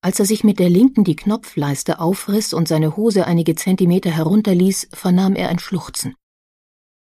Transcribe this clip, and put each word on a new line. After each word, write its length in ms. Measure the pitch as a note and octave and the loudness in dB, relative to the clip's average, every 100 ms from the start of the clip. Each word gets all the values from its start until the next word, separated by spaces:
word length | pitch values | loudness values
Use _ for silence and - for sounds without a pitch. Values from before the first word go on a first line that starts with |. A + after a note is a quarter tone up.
Als 180 | F3+ - | -4 -2
er 60 | G3 | 0
sich 200 | G#3+ G#3+ | 2 2
mit 140 | G3 | 2
der 100 | F3+ | 4
linken 340 | F3 C4 C4 | 4 4 2
die 140 | F#3+ D#3 | 0 0
Knopfleiste 800 | - A3 - - C#3+ C#3 - D#3+ | -2 -4 -6 -6 -4 -4 -4 -2
aufriss 540 | E3 F#3+ - G3+ G#3+ | -2 -4 -2 -4 -2
und 160 | - D#3+ | -2 0
seine 260 | D#3 D#3 D#3 | 2 0 0
Hose 320 | A3+ G3 E3+ | 0 2 2
einige 280 | E3+ E3 D#3+ | 0 0 -2
Zentimeter 560 | - F#3 F3+ F3 F3+ | -2 0 2 2 0
herunterließ, 760 | D#3+ D#3 G#3 G#3+ F3+ F#3 F#3+ - | -2 0 2 2 2 2 0 -8
vernahm 420 | - F#3 F3+ F#3+ F#3+ | -6 0 2 2 0
er 140 | - | -2
ein 100 | F3 | -4
Schluchzen. 560 | - F3+ - - A#2 - _ _ _ _ _ _ _ _ _ | -4 -8 -8 -10 -10 -12 _ _ _ _ _ _ _ _ _